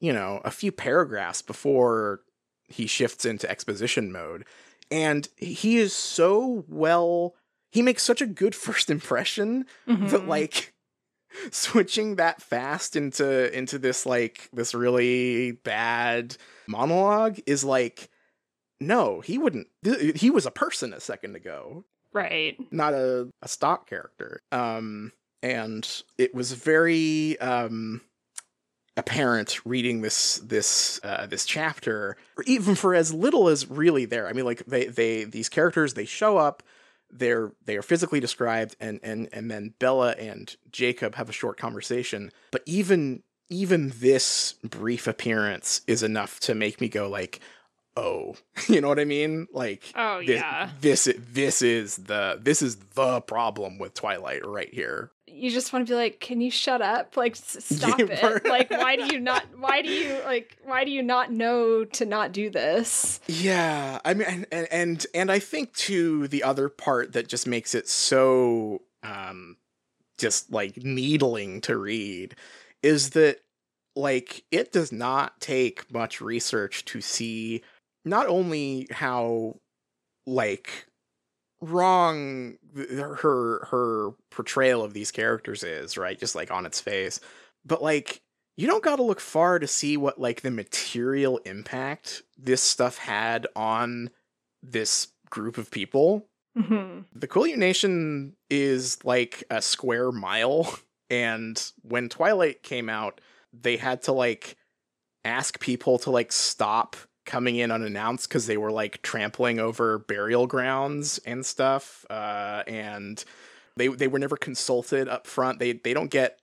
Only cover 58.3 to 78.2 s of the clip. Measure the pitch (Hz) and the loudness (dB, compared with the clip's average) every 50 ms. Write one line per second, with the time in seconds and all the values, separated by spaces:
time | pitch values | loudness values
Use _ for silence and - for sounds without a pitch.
58.3 | 220 202 - 247 254 254 254 - 392 269 254 254 269 - 277 277 311 254 247 254 | 4 4 2 4 4 4 4 2 2 2 2 2 2 2 0 -2 -2 -2 0 0
59.3 | 254 269 - - - 254 262 269 277 285 294 330 381 330 320 277 269 269 - 262 | 0 0 -2 -4 -12 -4 0 2 2 2 2 0 -2 -2 -2 -2 -4 -4 -2 -2
60.3 | 254 240 233 - - _ - 269 254 262 277 285 277 269 247 240 247 247 247 254 | -2 -2 -4 -8 -20 _ -8 -2 0 0 0 0 0 -2 0 2 2 2 2 0
61.3 | 226 226 226 233 247 240 233 226 226 220 220 220 - - 233 202 208 214 196 160 | -2 0 0 2 2 4 4 4 4 4 2 0 -2 -4 -2 0 0 0 -2 -2
62.3 | 180 202 214 208 - 139 117 151 175 233 226 - - - - - - - - - | -2 -4 -4 -2 -2 0 2 2 2 2 2 2 0 0 0 -2 -2 -4 -6 -6
63.3 | 160 165 185 190 185 175 165 160 151 143 139 135 131 - - 165 202 208 202 175 | -4 0 2 2 4 4 2 2 0 -2 -4 -6 -8 -4 0 0 2 2 0 -2
64.3 | 180 175 202 - 160 170 165 - 165 175 175 175 170 160 - - - 170 190 190 | -2 -6 -6 -6 -6 -6 -4 -2 -2 0 0 0 -2 -2 -4 -4 -2 0 2 2
65.3 | 196 202 196 - 311 311 254 - - - - 196 196 175 170 165 156 151 143 139 | 2 2 0 -2 -6 -6 -6 -6 -6 -6 -4 0 0 2 2 2 2 0 -2 -2
66.3 | 139 139 131 135 135 135 139 139 - - - 147 131 120 131 - - 120 113 - | -2 0 2 2 2 2 0 -2 -4 -2 0 0 2 2 0 -2 -4 -4 -4 -2
67.3 | 120 117 - 127 120 113 - - - 117 - - - - - - 135 131 131 131 | -6 -4 -2 -2 -2 -2 -2 -2 -4 -4 -2 -2 -2 0 2 4 6 6 8 8
68.3 | 131 127 127 120 117 113 110 107 101 - - _ _ _ 110 107 101 98 95 92 | 6 6 6 4 4 2 0 -2 -4 -6 -8 _ _ _ -14 -12 -10 -10 -10 -12
69.3 | 95 92 90 85 - _ _ _ _ _ _ _ _ _ _ _ _ - 117 107 | -12 -14 -16 -18 -20 _ _ _ _ _ _ _ _ _ _ _ _ -2 0 0
70.3 | - - - - - 107 101 98 - 127 123 135 131 127 131 147 156 143 139 123 | 0 0 -2 -2 -2 -2 -2 -2 -6 -8 -6 -4 -2 -2 0 2 2 4 4 2
71.3 | 117 104 101 95 92 104 - - 117 107 98 104 113 113 101 101 92 90 95 - | 2 -2 -6 -8 -8 -8 -4 -2 -2 -2 -2 -4 -4 -4 -4 -6 -8 -10 -12 -14
72.3 | - - - - - - - _ _ - - 151 156 139 135 131 - 160 156 143 | -16 -20 -20 -20 -20 -20 -20 _ _ 2 4 4 4 4 2 2 6 6 6 6
73.3 | 135 - _ _ _ _ _ _ _ _ _ _ - 135 143 139 131 127 123 - | 6 0 _ _ _ _ _ _ _ _ _ _ -6 -4 0 0 0 0 -2 -6
74.3 | - - _ - 160 175 - - - 175 156 - 117 113 120 127 135 139 - - | -16 -16 _ 0 0 0 0 2 0 0 0 0 -4 -4 -2 0 0 0 -2 -2
75.3 | _ - - - 131 131 127 110 - - - _ 120 113 113 - - - 113 110 | _ -12 -6 -2 2 2 2 2 0 -6 -16 _ -4 -4 -4 -4 -6 -10 -8 -6
76.3 | 117 117 - - - 107 101 98 - - - - - 110 - - - - 117 113 | -4 -4 -2 -2 -2 -2 -2 -4 -6 -10 -10 -10 -10 -8 -6 -6 -6 -4 -4 -6
77.3 | 110 113 113 113 113 113 - _ _ _ _ _ _ _ - 160 202 233 | -6 -6 -6 -6 -6 -8 -8 _ _ _ _ _ _ _ -6 -2 0 0